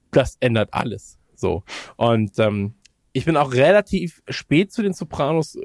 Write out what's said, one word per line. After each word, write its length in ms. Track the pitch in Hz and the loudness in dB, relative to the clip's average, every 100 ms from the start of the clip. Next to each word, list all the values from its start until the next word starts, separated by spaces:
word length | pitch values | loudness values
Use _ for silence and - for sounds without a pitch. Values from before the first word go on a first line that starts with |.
| _ | _
das 260 | 143 123 - | 0 0 -2
ändert 300 | 127 113 104 | 0 0 -2
alles." 480 | - 120 101 - _ _ | -4 -6 -8 -16 _ _
So. 300 | - 90 85 - - - - | -6 -4 -4 -8 -16 -16 -2
Und, 400 | 117 113 104 - | 0 2 0 0
ähm, 380 | 107 104 101 - _ _ _ 135 | 0 0 -6 -8 _ _ _ -4
ich 100 | 160 | 0
bin 120 | 151 | 0
auch 160 | 139 | 2
relativ 680 | 127 151 208 202 190 170 - - | 4 4 4 2 -4 -4 -10 -14
spät 440 | - - 147 196 | -12 0 0 2
zu 100 | - | -2
den 120 | 202 | -4
Sopranos 600 | 175 165 - 143 160 151 - | -4 -8 -4 -2 0 -4 -8